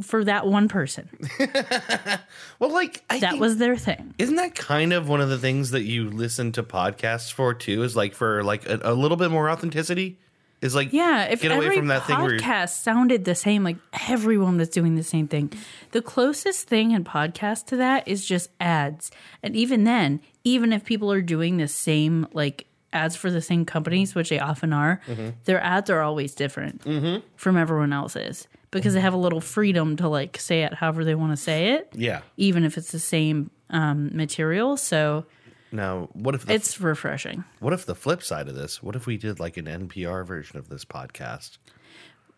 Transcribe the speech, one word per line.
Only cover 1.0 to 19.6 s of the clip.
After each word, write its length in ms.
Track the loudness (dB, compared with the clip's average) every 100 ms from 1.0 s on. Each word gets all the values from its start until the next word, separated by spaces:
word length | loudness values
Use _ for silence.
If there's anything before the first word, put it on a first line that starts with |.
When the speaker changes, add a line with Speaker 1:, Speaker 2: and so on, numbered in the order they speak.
| -12 -12 -10 -2
Speaker 2:
<laughs> 100 | 0 0 0 -2 -2 -4 -2 -6 -6 -20 -20 -2
Well, 140 | 2
like, 300 | 2 0 -4 -4
I 100 | 0
Speaker 1:
That 100 | 0
Speaker 2:
think 100 | 4
Speaker 1:
was 140 | 2 4
their 200 | 2 2
thing. 360 | 0 -4 -6 -4
Speaker 2:
Isn't 180 | 0 2
that 180 | 0
kind 380 | -4 0 2 4
of 160 | 2 2
one 140 | 2
of 80 | 2
the 80 | 0
things 340 | 0 0 0
that 120 | -2
you 260 | -2 -2 -2
listen 420 | -4 -4 -2 -2
to 120 | -2
podcasts 680 | -4 -2 -2 0 -2 -2 -6
for, 220 | -2 0
too, 300 | 0 -2 0
is, 120 | 0 0
like, 180 | -2
for, 300 | 0 0 2
like, 240 | 0 -2 -2
a, 120 | -2
a 100 | 0
little 220 | 2 2 2
bit 160 | 2
more 180 | 2 0
authenticity? 680 | 0 -4 -4 -2 -2 -4 -8 _ _ _ -6
Is, 140 | -2 0
like, 160 | 0
Speaker 1:
Yeah, 320 | 2 4 2
if 180 | 2 0
Speaker 2:
get 100 | 2
away 140 | 2 2
Speaker 1:
every 100 | 2
Speaker 2:
from 100 | 2
that 180 | 0 2
thing 140 | 0
where 120 | 2
you're 80 | 0
Speaker 1:
podcast 400 | 0 0 0 -2
sounded 400 | 0 4 4 4
the 100 | 2 0
same, 280 | 2 2
like, 140 | 2 -2 _ -8 -2
everyone 480 | 0 2 4 4 2
was 100 | 2
doing 280 | 2 2 2
the 80 |
same 260 | 0 -2 0
thing. 240 | 0 -2 -6 -16 -20 -4
The 100 | -4
closest 640 | -2 2 2 2 -2 -2 0
thing 240 | 2 4
in 140 | 2 0
podcast 600 | -2 -2 -2 -4 -4 -4
to 100 | 0
that 280 | 2 2 0
is 200 | -4 0
just 240 | -2 -2 -4
ads. 500 | 2 2 0 -4 -12 -14 -20 -12
And 140 | -6
even 300 | 0